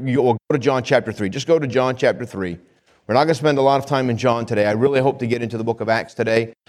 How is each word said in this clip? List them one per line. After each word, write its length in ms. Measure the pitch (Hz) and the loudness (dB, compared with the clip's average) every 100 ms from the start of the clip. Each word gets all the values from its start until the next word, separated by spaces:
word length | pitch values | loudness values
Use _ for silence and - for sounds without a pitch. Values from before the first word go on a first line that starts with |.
| 131 | -4
you'll 260 | 127 123 | 0 2
go 60 | 113 - | 0 -2
to 60 | 151 | -2
John 240 | 131 131 | 0 0
chapter 300 | 120 131 113 | 2 0 0
three. 160 | 104 101 | -6 -6
Just 180 | 135 131 | -4 0
go 140 | 160 | 0
to 80 | 139 | 0
John 260 | 127 127 | 0 0
chapter 320 | 127 127 95 120 | 0 0 0 -6
three. 320 | 98 92 87 _ _ _ _ - | -6 -6 -8 _ _ _ _ -2
We're 80 | |
not 100 | 120 | 0
gonna 120 | 156 139 | 2 2
spend 200 | 151 139 | 0 2
a 60 | |
lot 180 | 135 139 | 2 2
of 60 | 127 | 0
time 240 | 139 127 | -2 -2
in 80 | 113 | 0
John 260 | 127 117 | 0 -2
today. 220 | 113 107 104 | 0 2 2
I 60 | |
really 280 | 110 135 139 | 2 2 2
hope 200 | 135 127 | 0 -2
to 60 | 120 | -2
get 140 | 120 | -4
into 160 | 113 113 | -4 -6
the 80 | |
book 160 | 113 113 | -4 -4
of 80 | 110 | 0
Acts 240 | 110 90 | -2 -2
today. 400 | - 117 113 113 - | -4 0 0 0 -8